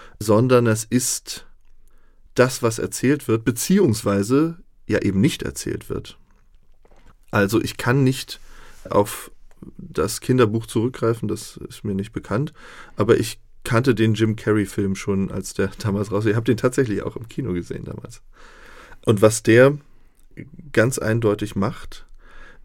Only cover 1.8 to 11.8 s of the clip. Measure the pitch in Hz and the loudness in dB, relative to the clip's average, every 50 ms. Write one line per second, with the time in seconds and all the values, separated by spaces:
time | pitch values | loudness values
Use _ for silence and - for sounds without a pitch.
1.8 | - - - - - - _ _ - - - - 123 131 131 - 123 113 113 113 | -20 -20 -20 -20 -20 -20 _ _ -20 -8 2 2 2 2 2 0 -2 -2 -2 -2
2.8 | - - - - - 127 147 139 - - 110 113 - - 113 - - - 185 208 | -6 -6 -6 -2 0 0 0 0 0 -2 -2 0 0 -2 -4 -2 0 2 4 4
3.8 | 190 143 107 110 - 101 101 101 98 107 127 143 160 165 165 - - _ - _ | 4 4 2 2 0 0 0 0 0 2 2 2 2 0 -2 -8 -18 _ -20 _
4.8 | - - 104 - - 101 92 95 107 - - - - - - - - - - - | -6 -2 -2 0 0 0 2 2 2 2 0 -2 -8 -8 -8 -8 -8 -8 -8 -8
5.8 | - - - - - - - - - _ - _ _ _ _ - _ - - - | -8 -8 -8 -8 -10 -12 -18 -20 -20 _ -20 _ _ _ _ -20 _ -20 -20 -20
6.8 | - - - - - - - _ - - - 104 101 98 107 110 - 104 - - | -20 -20 -20 -20 -20 -20 -20 _ -14 -4 0 0 2 2 2 0 0 -2 -6 -4
7.8 | - 120 127 139 135 131 131 - - - - - - - - - - - - - | -2 0 2 4 4 2 2 0 -6 -12 -14 -16 -16 -20 -18 -20 -20 -20 -20 -18
8.8 | - - - 101 104 110 - - - - - - - - - - - - - - | -8 0 2 2 2 2 -2 -12 -14 -16 -20 -20 -20 -20 -20 -20 -20 -20 -18 -18
9.8 | - - - - 80 104 - - - - 127 127 123 107 107 117 113 - - 113 | -16 -10 -4 -2 -2 -2 -2 -6 -2 0 4 4 4 4 4 -2 -4 -2 -2 -2
10.8 | 107 127 127 - 123 113 117 117 - 104 95 101 - - - - - - - - | -2 -2 -2 0 0 0 0 0 -2 -6 -6 -6 -8 -14 -16 -16 -16 -16 -14 -10